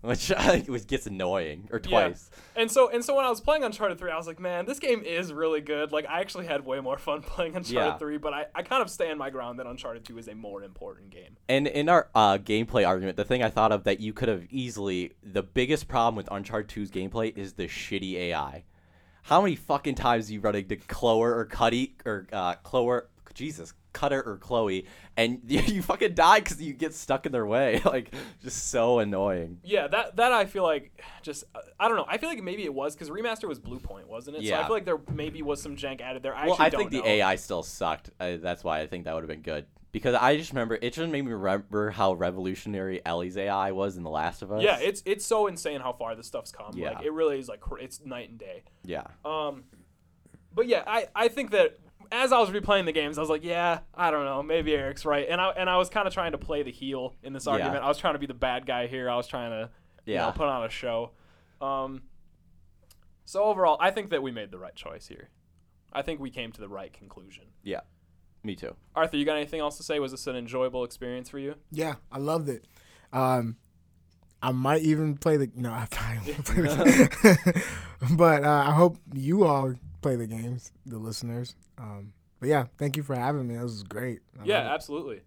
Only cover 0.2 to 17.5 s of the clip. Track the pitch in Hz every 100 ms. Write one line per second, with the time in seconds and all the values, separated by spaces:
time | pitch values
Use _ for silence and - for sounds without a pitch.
0.2 | - 190 - 262 - 123 - 131 - 95
1.2 | 90 95 80 78 104 113 - 117 92 87
2.2 | - - - - 226 247 254 240 233 277
3.2 | 262 226 247 311 254 208 208 170 180 160
4.2 | 165 160 180 175 190 277 330 233 160 170
5.2 | 175 147 160 151 147 151 151 151 151 165
6.2 | 190 185 170 143 135 135 131 139 - 151
7.2 | - - 170 175 175 120 170 156 151 151
8.2 | 151 143 151 - 175 262 202 - 165 151
9.2 | 139 131 123 123 123 123 127 117 113 117
10.2 | 110 107 110 98 98 92 101 - 98 95
11.2 | 92 - - 135 143 143 151 175 - -
12.2 | 107 98 101 107 113 120 92 92 95 92
13.2 | 104 127 113 113 110 104 101 101 107 107
14.2 | 120 101 85 135 123 107 98 92 90 -
15.2 | 107 98 95 - 127 151 - 127 117 110
16.2 | 95 101 101 113 107 - 101 95 95 113
17.2 | 113 - 98